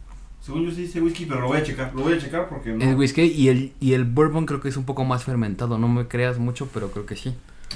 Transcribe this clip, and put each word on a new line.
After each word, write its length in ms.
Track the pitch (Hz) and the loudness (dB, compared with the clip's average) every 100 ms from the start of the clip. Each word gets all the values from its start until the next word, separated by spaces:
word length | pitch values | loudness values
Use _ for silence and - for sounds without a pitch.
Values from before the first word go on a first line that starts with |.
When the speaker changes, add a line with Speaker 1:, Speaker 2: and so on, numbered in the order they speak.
| - - - - - | -16 -16 -16 -16 -8
Speaker 1:
Según 180 | 147 | -2
yo 60 | 170 | -2
sí 120 | 165 | -2
dice 180 | 175 170 | -6 0
whisky, 240 | 165 165 160 | 0 0 -4
pero 160 | 135 | -2
lo 60 | 127 | 0
voy 100 | 151 | 0
a 60 | |
checar, 280 | 151 127 131 131 | 0 -4 -6 -2
lo 80 | |
voy 100 | 147 | 0
a 60 | 165 | 0
checar 280 | 131 170 180 | 0 -4 -4
porque 240 | - 110 | -6 -4
no. 140 | 113 131 | 0 2
Speaker 2:
Es 100 | 131 | 4
whisky 280 | 139 147 | 2 4
y 240 | 170 156 131 | 4 6 6
el, 260 | 127 135 - | 6 2 -2
y 140 | 135 | 2
el 120 | 127 123 | 4 4
bourbon 400 | 123 151 156 156 | 4 4 4 -2
creo 160 | 143 | -2
que 80 | 139 | -4
es 80 | 135 | -4
un 80 | 131 | -4
poco 180 | 131 | -2
más 200 | 131 123 | 0 0
fermentado, 560 | 127 123 110 95 120 113 | 0 -2 0 -2 -2 0
no 80 | 120 | 2
me 200 | 120 120 | 2 0
creas 300 | 120 127 123 | 0 0 0
mucho, 320 | 120 120 135 | -2 -4 -6
pero 200 | 110 98 | -6 -6
creo 160 | 104 104 | -8 -8
que 80 | 104 | -8
sí. 180 | 127 123 - - - | -8 -8 -12 -16 -12